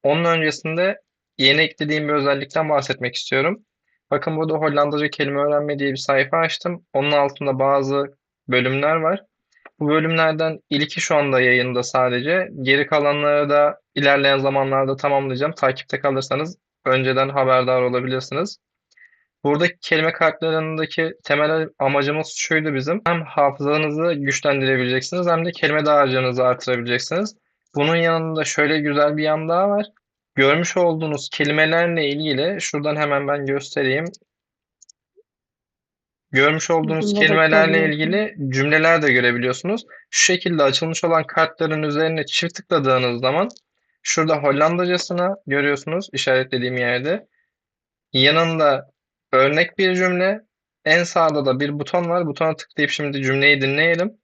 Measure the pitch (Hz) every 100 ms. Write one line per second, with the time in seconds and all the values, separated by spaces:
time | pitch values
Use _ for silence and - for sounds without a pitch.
0 | 139 156 170 165 156 143 160 160 185 208
1 | _ _ _ - 135 147 156 - 147 151
2 | 151 147 139 139 139 160 156 143 135 135
3 | 123 - - 135 151 220 _ _ _ _
4 | _ 147 170 156 160 156 156 147 147 147
5 | 147 - 143 143 143 147 147 143 139 131
6 | - 135 135 165 160 - 180 175 _ 135
7 | 147 147 143 139 143 131 135 139 135 139
8 | 139 _ _ _ - 127 127 135 147 160
9 | 160 196 _ _ _ _ - _ 147 156
10 | 160 165 160 156 160 151 _ 143 151 -
11 | - 156 143 131 127 123 127 123 120 135
12 | 127 123 139 185 185 - 131 139 143 151
13 | 143 147 147 147 147 147 147 - _ -
14 | 143 139 139 139 135 139 135 135 135 135
15 | 143 139 139 127 147 165 135 135 - 139
16 | 143 135 131 139 160 185 _ _ 135 131
17 | 131 131 135 139 131 127 127 127 127 123
18 | 131 131 131 139 208 - _ _ _ _
19 | - _ _ _ 143 147 175 - - 160
20 | 160 - 160 - 160 160 160 156 156 -
21 | 160 - - 147 151 160 156 _ 139 143
22 | 139 151 156 - - 160 156 135 139 190
23 | 170 170 156 - 143 139 143 151 156 151
24 | 170 151 139 131 147 139 135 131 123 127
25 | 131 180 175 165 170 165 156 151 151 147
26 | 139 131 127 123 127 123 - 123 120 123
27 | - 170 214 - _ _ _ 147 147 170
28 | 165 165 160 160 151 - 147 156 147 147
29 | 147 151 151 156 160 175 202 202 208 _
30 | _ _ _ - 135 156 175 185 175 160
31 | 160 143 - - 147 151 156 165 175 165
32 | 147 147 156 135 160 202 - 147 147 151
33 | 147 143 139 143 139 139 139 147 135 139
34 | 170 - _ _ _ _ _ _ _ _
35 | _ 381 _ _ _ _ _ _ _ _
36 | _ _ _ 131 147 156 - 165 156 160
37 | 156 156 156 156 160 160 160 160 160 151
38 | 160 196 214 - 135 131 143 156 160 165
39 | 151 123 123 120 127 127 175 226 - -
40 | _ - - 180 185 160 139 135 165 165
41 | 170 160 156 - 156 - 160 156 151 147
42 | 160 160 143 - 170 - - 165 135 127
43 | 127 120 127 151 233 - _ _ _ _
44 | - - 160 151 143 139 156 175 180 180
45 | - 175 180 196 - 139 143 139 143 170
46 | 202 139 - 131 131 127 123 127 120 123
47 | 143 208 - _ _ _ _ _ _ _
48 | _ 135 135 160 165 160 147 135 - _
49 | _ _ _ 131 139 151 175 - 185 185
50 | 185 180 190 214 _ _ _ _ 156 165
51 | 175 180 160 147 135 127 147 147 139 180
52 | 170 175 165 139 160 151 - - 147 -
53 | 147 139 131 139 143 143 135 143 165 165
54 | 196 -